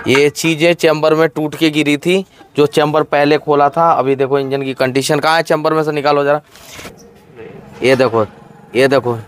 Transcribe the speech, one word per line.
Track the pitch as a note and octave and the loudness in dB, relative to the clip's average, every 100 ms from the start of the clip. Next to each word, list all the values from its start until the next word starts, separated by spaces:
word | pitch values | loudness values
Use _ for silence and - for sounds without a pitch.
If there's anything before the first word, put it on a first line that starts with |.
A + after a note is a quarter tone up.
| - | 0
ये | C3+ D3 | 2 0
चीज़ें | - E3 D#3 E3+ E3+ | 0 -4 0 0 2
चैम्बर | D#3+ D3+ D#3 D#3 | 0 2 2 2
में | D#3+ | 0
टूट | D3+ D3+ C#3 | -2 -6 -2
के | D#3+ | 0
गिरी | D3+ D3 C#3+ | 0 0 -2
थी, | E3+ F#3+ F#3 - - - | -2 -2 -4 -16 -6 -2
जो | D3 | 0
चैम्बर | - D3+ D3+ D3 | 0 0 0 0
पहले | C#3+ C#3+ D3 | 2 2 2
खोला | D3+ C#3+ C#3+ | 0 2 2
था। | D#3+ E3 | 2 2
अभी | C3 C3 C3+ | 2 0 -2
देखो | C3+ C#3 | 0 -2
इंजन | C3+ C#3 | -2 -6
की | C3+ B2+ | -4 -4
कंडीशन, | C3 C3 C3 D3+ | -2 -2 -2 0
कहाँ | D3+ E3 | 0 0
है | |
चैम्बर | D#3+ D#3 D#3 | 0 -2 0
में | D#3 | -2
से, | D3+ | -2
निकालो | D3+ C#3+ D3 | -2 0 0
ज़रा। | C#3+ D3+ - - - - - - - - - - A2+ - - - | 0 -2 -6 -20 -20 -20 -20 -20 -20 -20 -20 -20 -20 -20 -20 -4
ये | A#2+ B2+ | 2 2
देखो, | B2+ A2+ G#2 - - - - A2+ | 2 0 -2 -6 -20 -20 -6 0
ये | C3+ | 2
देखो | C3+ B2 A#2 | 2 0 -6